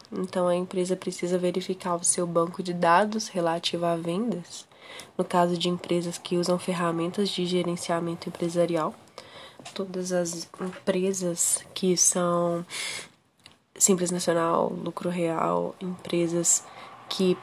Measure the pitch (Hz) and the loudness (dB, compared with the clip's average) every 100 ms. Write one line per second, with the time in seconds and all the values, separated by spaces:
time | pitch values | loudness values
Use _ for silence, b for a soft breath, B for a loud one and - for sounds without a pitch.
0 | - 202 185 185 180 175 180 190 180 185 | -10 -6 -2 0 2 2 0 -2 0 -2
1 | - - 175 180 180 185 180 185 180 175 | -4 -4 0 2 2 0 -4 -4 -2 0
2 | 180 - 175 170 170 175 180 175 170 175 | 0 0 2 2 0 -2 -4 2 6 6
3 | 214 214 - 185 170 170 - 170 170 170 | 6 0 -4 -2 0 0 -2 0 0 0
4 | 165 175 240 175 165 - - B B B | -2 -2 -2 -4 -8 -16 -18 B B B
5 | B - 180 180 175 170 175 175 - 175 | B -4 2 4 4 4 0 -2 0 -2
6 | 170 - - 175 175 180 - 175 170 165 | -2 -6 -2 0 2 0 0 0 0 0
7 | 170 190 196 - 175 180 170 175 - 170 | -2 0 -2 0 0 0 0 -2 -2 -2
8 | 170 170 - - 175 175 170 170 160 - | -2 -6 -8 -4 -2 2 2 2 -2 -6
9 | - B B B B B - - 190 180 | -20 B B B B B -14 -8 -6 -4
10 | 185 180 175 170 - - 185 180 - 190 | -2 0 0 -4 -10 -8 -8 -4 0 2
11 | 190 185 180 170 - - - - 185 175 | 2 0 -2 0 0 0 -4 0 2 4
12 | - 185 175 175 175 170 175 B B B | 4 4 2 2 2 0 -4 B B B
13 | B B _ _ - _ _ - - 180 | B B _ _ -20 _ _ 0 4 4
14 | 175 175 175 170 165 165 - 180 170 - | 2 0 2 2 4 2 2 -2 -6 -4
15 | 175 175 165 165 165 175 170 - 185 180 | -4 0 0 0 0 0 -2 -6 -8 -8
16 | - 175 170 170 170 - B B B B | -4 0 0 2 2 0 B B B B
17 | - - 185 180 | -8 0 2 2